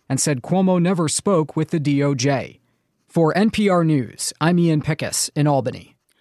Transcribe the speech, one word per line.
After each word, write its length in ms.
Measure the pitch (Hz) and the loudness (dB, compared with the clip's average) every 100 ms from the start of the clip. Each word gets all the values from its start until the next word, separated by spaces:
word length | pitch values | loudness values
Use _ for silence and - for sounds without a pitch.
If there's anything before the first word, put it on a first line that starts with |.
| - | -8
and 120 | 131 | -4
said 220 | - 135 | -2 -4
Cuomo 380 | - 180 190 180 | -2 0 2 2
never 280 | 175 180 156 | 0 0 -2
spoke 480 | - - 185 147 - | -2 0 0 0 -4
with 140 | 156 | -4
the 100 | 165 | -2
D 240 | 143 139 | 0 0
O 100 | 143 | 0
J. 460 | 139 135 135 - - _ _ _ _ _ | 0 0 -2 -4 -14 _ _ _ _ _
For 280 | 170 160 175 | 0 2 2
N 140 | 220 | 0
P 180 | - 202 | 2 2
R 140 | 180 | 2
News, 500 | 165 151 120 - - - | 2 0 -2 -8 -10 0
I'm 200 | 156 175 | 2 4
Ian 200 | 170 156 | 2 2
Pickus 480 | 147 156 117 - - | -2 -4 -6 -6 -4
in 140 | - 147 | 0 0
Albany. 480 | 139 120 123 - _ _ _ | 0 -2 -8 -14 _ _ _